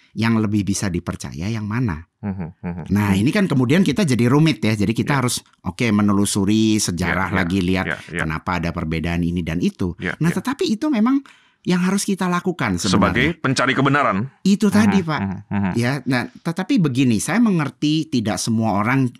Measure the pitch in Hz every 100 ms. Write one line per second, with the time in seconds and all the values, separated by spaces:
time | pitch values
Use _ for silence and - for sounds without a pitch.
0 | _ - 113 113 107 107 92 98 104 87
1 | - - 71 65 92 113 104 110 123 80
2 | 80 _ 104 95 80 - 92 87 73 95
3 | 104 95 117 208 190 135 120 165 185 143
4 | 185 117 120 143 160 139 107 107 98 117
5 | 110 143 123 - - _ - - 120 104
6 | 104 101 101 104 98 107 110 107 - 85
7 | 90 90 92 95 90 98 90 92 90 73
8 | - 85 80 78 - 87 82 82 80 80
9 | 80 85 85 87 78 82 101 - 92 85
10 | 90 - 165 180 240 277 370 214 311 247
11 | 226 277 269 _ _ _ - 180 180 196
12 | - 190 185 175 185 175 123 90 104 110
13 | 101 98 143 170 135 135 127 131 143 143
14 | 127 98 131 - 190 202 208 208 214 196
15 | 165 143 98 95 - 101 98 98 120 139
16 | 123 123 - - - 165 185 277 156 123
17 | 135 107 - 190 233 180 135 - 151 156
18 | 147 123 107 90 - 113 113 98 107 135
19 | 127 -